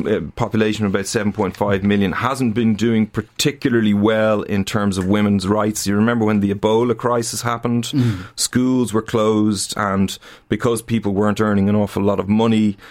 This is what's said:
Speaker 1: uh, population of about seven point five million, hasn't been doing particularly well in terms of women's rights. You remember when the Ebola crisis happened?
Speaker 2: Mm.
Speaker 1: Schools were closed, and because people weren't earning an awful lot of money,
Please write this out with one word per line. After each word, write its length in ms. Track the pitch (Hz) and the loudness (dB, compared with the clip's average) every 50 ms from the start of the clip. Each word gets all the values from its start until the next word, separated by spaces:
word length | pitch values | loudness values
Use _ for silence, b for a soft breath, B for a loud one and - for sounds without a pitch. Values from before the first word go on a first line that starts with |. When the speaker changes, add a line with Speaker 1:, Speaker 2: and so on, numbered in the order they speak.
| - | -2
Speaker 1:
uh, 140 | - 107 85 - - - | -2 -2 -2 -4 -6 -6
population 500 | - 117 98 - 107 107 110 104 104 107 | -4 -4 -2 0 0 0 0 0 -2 -2
of 80 | 98 95 | -2 -2
about 140 | 101 98 | -2 -2
seven 240 | - - 113 101 104 | -2 -4 -2 -2 -2
point 240 | 98 107 101 90 - | -2 -2 -2 -2 -2
five 260 | - 104 101 101 95 | -2 -2 0 0 0
million, 300 | 98 101 104 101 98 92 | 0 0 2 2 0 0
hasn't 420 | 80 - 120 123 135 123 131 117 101 | -2 -2 -2 -4 -2 -2 -2 -2 0
been 220 | 123 117 113 107 | 0 0 0 0
doing 320 | 95 107 117 113 110 107 | 2 0 2 2 2 0
particularly 840 | - - 117 107 - _ - - 147 - - - 135 120 117 107 107 101 | 0 -2 -6 -8 -8 _ -4 -2 -2 -2 -2 -2 0 2 2 2 2 2
well 480 | 104 101 110 110 110 110 110 107 104 | 2 2 2 2 2 2 2 2 0
in 240 | - - 101 98 98 | -2 -2 -2 -2 -2
terms 320 | - - 107 101 101 90 | -2 -2 -2 0 0 0
of 100 | 95 90 | -2 0
women's 400 | 92 104 104 104 101 101 98 90 | 0 2 2 2 2 2 2 2
rights. 400 | 95 107 107 104 107 107 - - | 0 0 0 0 -2 -2 -4 -2
You 80 | 98 101 | 0 0
remember 300 | 104 110 120 120 117 110 | 2 2 2 2 0 0
when 160 | 107 110 104 | 0 2 2
the 120 | 101 98 98 | 0 0 0
Ebola 440 | 101 - 107 110 113 123 123 110 | 0 0 2 2 2 2 0 -2
crisis 460 | - - 120 120 120 117 - 117 - - | -2 -2 -2 0 0 -2 -4 -6 -6 -4
happened? 420 | 117 120 117 - 120 120 120 113 | -4 -4 -4 -2 -2 -2 -2 -2
Speaker 2:
Mm. 400 | - 151 135 120 117 101 92 92 - - | -2 0 0 0 0 0 -4 -8 -12 -8
Speaker 1:
Schools 560 | - - - - 127 127 127 131 127 120 101 | -8 -6 -2 0 0 0 2 2 0 0 0
were 100 | 98 110 | -2 -4
closed, 760 | - - - 113 107 110 110 107 107 107 101 95 - - - | -4 -2 0 0 2 2 2 2 2 2 0 -2 -4 -6 -6
and 420 | 104 104 98 98 98 98 95 - - B B B B B B | -4 -4 -2 0 0 0 -2 -2 -8 B B B B B B
because 320 | - 104 - 120 120 113 | -4 -2 0 -2 -2 -2
people 320 | - - 117 110 104 101 98 | -2 -2 -2 -2 -2 -2 0
weren't 260 | 98 107 107 101 - | 0 0 0 2 0
earning 300 | 110 107 101 101 98 101 | 0 2 2 2 2 2
an 60 | 104 | 2
awful 260 | 107 101 98 - 101 98 | 2 0 0 0 0 0
lot 160 | 101 101 95 | 0 0 0
of 80 | 92 | 0
money, 480 | 101 107 110 113 113 113 110 107 104 101 B B B | 0 2 2 4 4 4 4 2 2 0 B B B